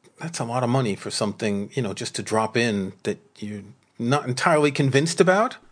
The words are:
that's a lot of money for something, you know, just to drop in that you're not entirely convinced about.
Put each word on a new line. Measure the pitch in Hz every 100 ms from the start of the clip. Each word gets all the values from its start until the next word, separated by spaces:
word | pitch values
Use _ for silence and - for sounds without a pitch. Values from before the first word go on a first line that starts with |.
| _ _
that's | 165 -
a |
lot | 117 123
of | 120
money | 117 117 95
for | 104
something, | - 107 98 110 101 101
you | -
know, | 110
just | 95 113 -
to |
drop | 98 110 107 123
in | 117 101 95 -
that | - 98 _ -
you're | 104 104 98 - _ _
not | 120 143 127
entirely | 127 175 156 147
convinced | 143 139 135 165 -
about. | 180 190 247 - -